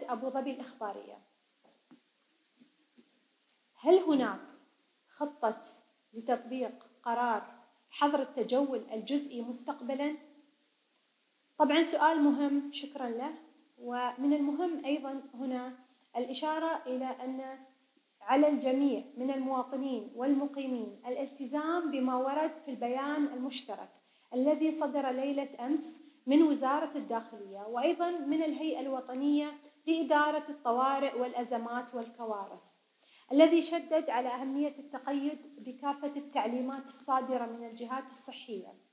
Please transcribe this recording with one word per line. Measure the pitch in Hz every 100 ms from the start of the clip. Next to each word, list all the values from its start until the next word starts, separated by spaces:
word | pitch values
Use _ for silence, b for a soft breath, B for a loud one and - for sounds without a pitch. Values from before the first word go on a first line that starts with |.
| -
أبو | 233 262
ظبي | 269 269
الإخبارية: | 262 - - 208 202 202 - _ _ _ _ _ _ _ - _ _ _ _ _ _ _ _ _ _ _ _ _ _ _ _ _ _
هل | 285 370
هناك | 320 277 226 190 - - _ _ _ _ _
خطة | - 294 - 226 226 - - _ _ _
لتطبيق | 220 226 240 226 262 220 - - _
قرار | 240 240 240 214 - - - _ _
حظر | - 294 294
التجول | 262 247 - 254 277 233 -
الجزئي | 220 - 285 - 240
مستقبلا؟ | 233 240 - 294 247 269 294 302 - - _ _ _ _ _ _ _ _ _ _ _ -
طبعا، | 294 311
سؤال | 320 294 311 320
مهم، | 285 269 285 285 285
شكرا | - 277 277 247
له. | 226 285 320 - _ _ -
ومن | 240 247 247 247 285
المهم | 302 285 285 349 311 269
أيضا | 294 269 269 -
هنا | 240 262 254 254 254 b b b 233
الإشارة | 254 262 311 311 330 311 254
إلى | 254 262
أن | 254 254 262 262 269 - _ _ _ _ _
على | 202 277 294
الجميع | 262 262 262 285 208 - 240
من | 262
المواطنين | 269 262 262 247 262 269 233 202 233
والمقيمين | 269 277 285 277 262 247 208 202 247
الالتزام | 269 277 - 247 294 311 349 320
بما | 262 254 254
ورد | 262 294 320 -
في | -
البيان | 220 240 254 285 302 285
المشترك | 254 262 - - 196 196 - b b b
الذي | 254 277 302 311
صدر | 311 285 277 269
ليلة | 254 277 277 269 - 247
أمس | 311 - - B B 254
من | 294
وزارة | 320 226 262 294 302 294
الداخلية، | - 226 - 208 196 196
وأيضا | 214 240 302 339 349
من | 349 277 320
الهيئة | 311 262 311 262
الوطنية | 269 262 214 254 285 294 294 294 B B 311
لإدارة | 330 285 294 302 302 302
الطوارئ | 285 240 240 269 277 269 233
والأزمات | 247 247 240 233 233 240 247 247
والكوارث، | 226 - 220 208 190 180 - _ _ b b b b
الذي | 277 320 330
شدد | - 339 - 320 -
على | 240 247
أهمية | 247 269 277 294 285
التقيد | - 262 277 277 285 302 - -
بكافة | 233 247 285 285 294 285
التعليمات | - - 220 247 254 269 -
الصادرة | - - 262 254 247 233
من | 233 233
الجهات | 226 233 262 269
الصحية | - - - 240 196 190 196 _